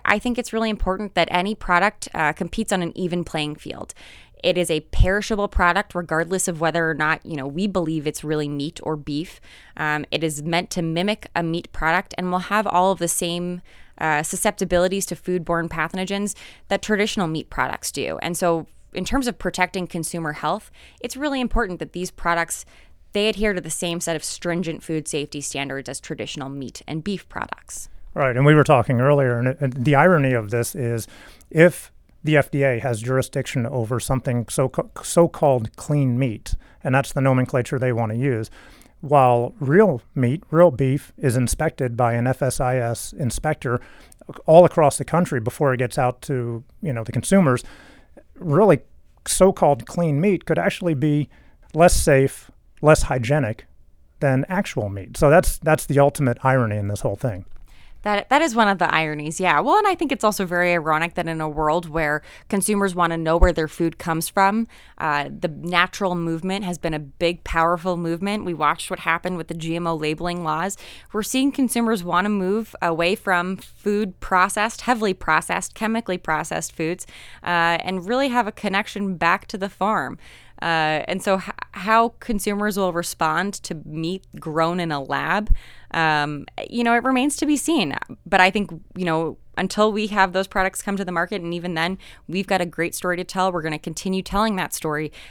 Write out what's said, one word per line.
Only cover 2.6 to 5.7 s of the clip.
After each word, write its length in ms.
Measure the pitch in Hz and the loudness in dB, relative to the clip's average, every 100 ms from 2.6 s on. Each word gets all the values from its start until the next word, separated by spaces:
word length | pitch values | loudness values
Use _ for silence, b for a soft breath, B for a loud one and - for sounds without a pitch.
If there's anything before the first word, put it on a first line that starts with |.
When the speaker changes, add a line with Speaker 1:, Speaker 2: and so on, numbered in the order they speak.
| 220 | -2
Speaker 1:
on 120 | 190 | -2
an 120 | 170 - | -2 -4
even 280 | 185 175 | -4 -4
playing 320 | 165 160 147 151 | -4 -4 -4 -6
field. 400 | - - - - B B B B | -12 -12 -14 -18 B B B B
It 160 | 180 175 | 0 2
is 140 | 170 | 0
a 80 | 151 | -2
perishable 680 | - - 185 202 202 208 202 | 0 4 4 4 0 -2 0
product, 440 | - 175 | 2 4